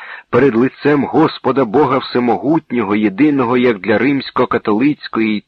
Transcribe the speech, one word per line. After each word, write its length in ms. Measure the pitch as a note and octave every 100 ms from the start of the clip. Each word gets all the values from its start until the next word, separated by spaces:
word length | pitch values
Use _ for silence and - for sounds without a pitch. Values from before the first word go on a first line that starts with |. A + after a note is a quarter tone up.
| - - -
перед 260 | B2 C#3 A2
лицем 480 | C3 - C#3+ D3
Господа 640 | G#2 A#2+ D#3+ - B2 C3 A#2
Бога 320 | B2 C#3 C3
Всемогутнього, 1000 | - B2+ A#2+ G2+ B2+ D#3+ - A#2+ G2 G#2+
єдиного 600 | G#2 F#2+ D3+ C#3 A#2+ B2+
як 220 | B2 G2+
для 180 | F#2 G#2
римсько-католицької, 1500 | C3 C#3 G#2+ C3+ B2 A#2+ - G#2 C#3+ C#3+ - A2+ A2 G#2